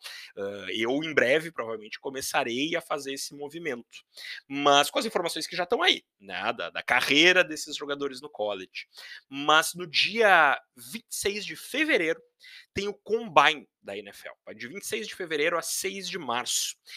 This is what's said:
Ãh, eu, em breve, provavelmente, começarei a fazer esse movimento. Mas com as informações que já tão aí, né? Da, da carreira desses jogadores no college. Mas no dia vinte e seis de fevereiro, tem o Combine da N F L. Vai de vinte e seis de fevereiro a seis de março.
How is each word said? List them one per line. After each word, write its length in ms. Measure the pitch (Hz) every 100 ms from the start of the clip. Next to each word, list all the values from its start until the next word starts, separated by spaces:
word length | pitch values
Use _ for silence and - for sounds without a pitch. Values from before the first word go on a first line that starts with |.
| - - - -
Ãh, 300 | 98 101 95
eu, 320 | 101 113 139
em 120 | 160
breve, 360 | 147 123 151 165
provavelmente, 480 | - 113 110 107 -
começarei 800 | 143 131 131 156 131 120 151 170
a 60 |
fazer 320 | - 160 135
esse 200 | 135 -
movimento. 680 | 143 143 160 165 120 - - - - - - -
Mas 440 | 139 143 143 143
com 80 | -
as 80 | 226
informações 400 | 208 170 165 -
que 100 | 180
já 80 |
tão 180 | 175 240
aí, 220 | - - - _
né? 320 | 98 90 104
Da, 160 | 117 87
da 140 | 87
carreira 600 | - 123 - 143 170 180
desses 320 | 160 156 -
jogadores 460 | 143 143 139 139 127
no 80 | 147
college. 580 | - 107 98 92 - - - - - -
Mas 460 | 139 147 156 160
no 140 | 170 180
dia 760 | 143 156 214 214 180 147 123 - -
vinte 300 | 120 208 -
e 80 | -
seis 300 | 202 208 175
de 100 | 156
fevereiro, 640 | - 262 311 262 160 165 - _ - - -
tem 140 | - 202
o 60 |
Combine 720 | 202 - 226 233 147 143 151 - _
da 160 | 104 98
N 120 | 101
F 160 | - -
L. 100 | -
Vai 100 | -
de 120 | 104 120
vinte 160 | 196
e 40 | -
seis 200 | 220 208
de 80 |
fevereiro 420 | - 180 156 156 170
a 60 |
seis 460 | 160 - 190 196 180
de 100 | 185
março. 580 | 135 120 123 - - - -